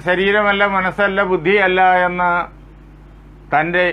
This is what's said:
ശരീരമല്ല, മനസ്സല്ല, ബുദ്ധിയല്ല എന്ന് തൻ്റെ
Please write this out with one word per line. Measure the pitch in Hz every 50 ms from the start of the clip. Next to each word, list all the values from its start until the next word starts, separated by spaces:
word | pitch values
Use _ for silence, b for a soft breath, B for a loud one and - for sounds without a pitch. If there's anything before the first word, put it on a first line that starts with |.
| -
ശരീരമല്ല, | 175 180 180 190 196 202 214 208 202 202 196 202 202 196
മനസ്സല്ല, | 190 185 185 - 208 202 196 190 196 202
ബുദ്ധിയല്ല | 185 185 170 151 180 202 208 196 185 185 185 185 185 185 180 180
എന്ന് | 180 180 180 180 175 175 175 - - - - - - - - - - - - - - - - - - - - - -
തൻ്റെ | 143 147 156 170 175 180 180 175